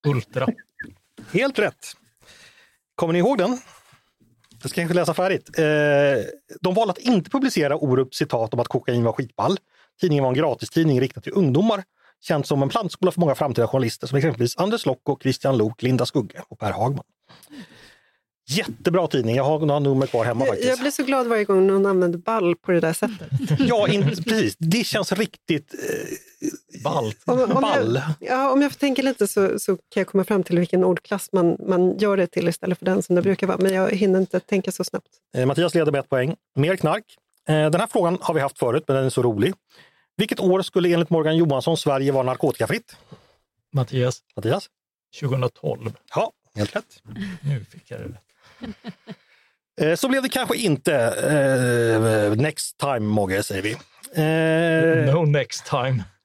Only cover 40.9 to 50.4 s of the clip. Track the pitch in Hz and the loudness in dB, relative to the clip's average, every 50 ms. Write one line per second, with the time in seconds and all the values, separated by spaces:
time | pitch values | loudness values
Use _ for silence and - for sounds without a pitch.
40.9 | 170 170 170 - 170 160 151 156 160 165 170 156 139 131 - 165 165 156 - 151 | 2 2 2 2 2 2 2 2 2 2 2 2 2 0 0 0 -2 0 0 0
41.9 | 139 135 135 143 135 135 127 127 127 - - 143 - - 113 104 170 226 - _ | 0 2 0 2 2 2 0 0 -2 0 -2 -2 0 -2 -2 -2 -2 -6 -6 _
42.9 | - _ _ _ - _ _ _ _ _ _ _ _ _ _ _ - 139 127 - | -20 _ _ _ -20 _ _ _ _ _ _ _ _ _ _ _ -4 -4 -4 -2
43.9 | - 131 123 127 - - _ _ _ - 98 110 147 196 - - _ _ _ _ | -2 -2 -2 -2 -2 -6 _ _ _ -6 -2 -2 -2 -2 -4 -12 _ _ _ _
44.9 | _ _ _ _ - - 147 131 131 131 127 123 _ - - 147 - - 117 110 | _ _ _ _ -14 -8 -4 -4 -2 -2 -2 -4 _ -6 -8 -8 -8 -6 -10 -12
45.9 | - - _ _ - 160 214 - _ _ _ _ _ 107 - - - 202 - _ | -12 -12 _ _ -4 -4 -4 -4 _ _ _ _ _ -6 -6 -4 -4 -6 -8 _
46.9 | - _ _ 113 - - 196 196 180 165 143 143 143 120 101 _ - 87 _ _ | -20 _ _ -18 -12 -12 -10 -10 -12 -8 -6 -6 -6 -6 -8 _ -20 -20 _ _
47.9 | - - 113 - 120 - _ _ _ _ _ - _ _ - 226 202 _ - 226 | -16 -14 -14 -14 -16 -18 _ _ _ _ _ -20 _ _ -16 -16 -16 _ -16 -18
48.9 | - _ _ - 190 _ _ _ _ _ _ _ _ _ _ _ _ - 151 156 | -18 _ _ -20 -20 _ _ _ _ _ _ _ _ _ _ _ _ -2 0 0
49.9 | 170 - - 262 262 269 254 - - 262 | 0 0 0 0 0 0 -2 -2 -4 -4